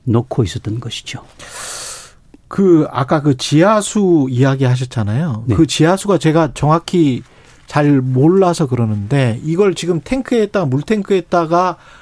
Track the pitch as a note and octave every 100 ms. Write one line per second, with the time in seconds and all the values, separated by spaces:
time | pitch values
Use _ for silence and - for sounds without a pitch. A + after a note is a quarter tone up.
0 | - A2+ B2 - G#2 - G#2 A2+ A#2+ -
1 | - - - - - - - - - -
2 | - _ _ - _ - F#3+ E3 D3+ C3+
3 | C3 D#3+ D3 B2+ - C#3+ F#3+ G#3+ G3+ G#3+
4 | F#3+ E3 C3+ B2 C3+ C3+ C3 B2 B2+ A#2
5 | G#2 A#2 E3+ A2 A#2 G2+ D#3 - D#3 F#3
6 | G3+ F3 D#3+ D#3+ D#3 - C#3+ E3 - F3+
7 | D3+ A#2+ - - - - - D3 D3 C#3
8 | B2+ B2+ D3+ F#3+ F#3 E3+ C#3+ B2 A2+ G#2+
9 | G2+ C#3+ B2+ A2 D3+ E3+ G3+ E3+ E3+ E3+
10 | - C4 - A#3 G#3 G3+ D3+ C3 - G#3+
11 | G3 G3 E3+ F3+ D#3+ F3 F#3 E3 - -